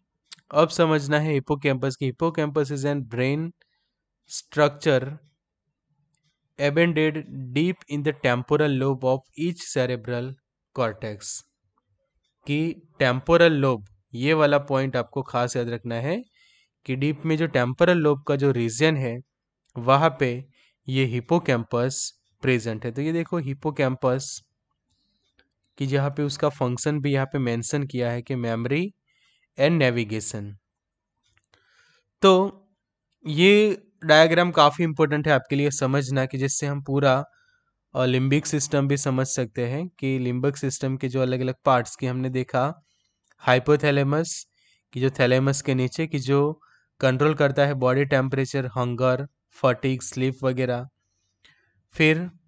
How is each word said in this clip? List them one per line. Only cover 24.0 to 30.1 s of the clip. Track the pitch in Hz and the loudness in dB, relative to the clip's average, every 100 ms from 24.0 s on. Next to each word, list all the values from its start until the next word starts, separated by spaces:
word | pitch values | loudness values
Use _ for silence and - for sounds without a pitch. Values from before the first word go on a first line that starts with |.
| 131 131 - - - _ _ _ _ _ _ _ _ _ _ _ _ - | -2 -2 -6 -14 -20 _ _ _ _ _ _ _ _ _ _ _ _ -8
कि | 135 | -2
जहाँ | 139 139 | -2 -2
पे | 139 | -2
उसका | 147 - 147 | -4 -2 -4
फंक्शन | 143 123 123 151 151 | 0 -2 -2 -2 -2
भी | 143 | 0
यहाँ | 135 135 | 0 -2
पे | 143 | -2
मेंशन | 123 117 113 147 | -2 -2 -4 -4
किया | 139 123 120 | -4 -4 -4
है | 120 | -4
कि | 117 127 | -6 -6
memory | 117 113 120 147 196 - _ _ _ _ _ - | -4 -4 -2 -2 -2 -8 _ _ _ _ _ 0
and | 147 165 | 2 4
navigation। | 131 120 107 | 2 2 -2